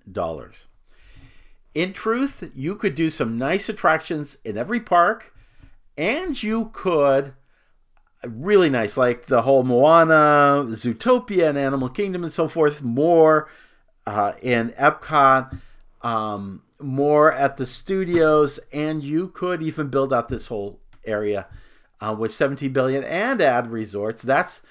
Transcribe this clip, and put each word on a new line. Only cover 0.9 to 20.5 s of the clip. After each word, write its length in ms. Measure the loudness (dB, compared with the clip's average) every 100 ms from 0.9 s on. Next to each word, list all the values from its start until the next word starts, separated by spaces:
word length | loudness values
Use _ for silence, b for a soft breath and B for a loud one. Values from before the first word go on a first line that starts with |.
| b b b b b b b _
In 180 | -6 -6
truth, 600 | -4 -4 -2 -4 -6 -16
you 220 | -10 -8 -4
could 180 | -4
do 160 | -2 -2
some 300 | -2 -4 -2
nice 280 | -2 -2 -4
attractions 680 | 0 0 0 -2 -8 -8 -12 -10
in 120 | -8
every 220 | -6 -6
park, 540 | 2 4 4 0 -10 b b b b b _ -6
and 440 | -4 -4 -6 -6
you 280 | -4 -4 -4
could, 640 | -6 -2 2 2 2 -2 -12 _ _ _ _ _ _ _ _
really 460 | -14 -8 2 4 4
nice, 260 | 2 -2 0
like 280 | 0 0 0
the 160 | 0
whole 220 | 4 2
Moana, 1000 | 4 4 6 6 6 6 6 6 4 2 -2
Zootopia, 800 | -6 -6 -2 2 0 0 0 0
and 80 | 0
Animal 320 | -2 -2 -4
Kingdom 340 | -4 -4 -4
and 80 | -6
so 160 | -4 -2
forth, 360 | 2 0 0
more, 640 | -4 0 4 6 6 4 0 B B B B _ -6
uh, 280 | -2 -2 -2
in 280 | -2 0 -2
Epcot, 880 | 0 0 0 -2 4 4 4 0 B B B -20 _
um, 600 | -6 -4 -4 -8 -10 -14 _ _
more 520 | -6 -2 2 4 4
at 240 | 4 -2 -2
the 80 | -8
studios, 920 | -8 -6 -4 0 2 4 4 2 -2 -10
and 320 | -6 -6 -6
you 240 | -4 -4 -4
could 340 | -6 -6 -4
even 280 | -6 -6 -4
build 240 | -2 0
out 160 | 0 -2
this 180 | -8
whole 320 | -8